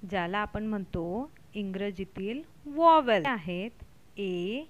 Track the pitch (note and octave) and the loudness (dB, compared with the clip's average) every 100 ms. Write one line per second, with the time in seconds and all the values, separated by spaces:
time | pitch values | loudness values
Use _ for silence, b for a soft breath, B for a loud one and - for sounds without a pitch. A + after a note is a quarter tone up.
0 | F#3+ F#3+ E3+ G3+ G#3 G#3 G#3+ G#3+ F#3 F#3 | -4 -4 -2 -2 -4 -4 -4 -4 -4 -6
1 | E3+ G3 C#4+ - - - G3+ F#3+ G3+ F#3 | -4 -4 -6 -12 -14 -8 -6 -4 -4 -6
2 | G3 - F#3+ B3+ E4 - D4 C#4+ E4 D#4+ | -10 -6 -6 -6 -10 -16 -10 4 8 8
3 | B3+ G#3+ F3 A#3+ D#3+ F3+ G#3 - - - | 8 4 4 -2 -2 -4 -6 -10 -20 -20
4 | - - G3 F3+ F3+ A#3+ D#4 | -20 -8 -4 -2 -2 -4 -8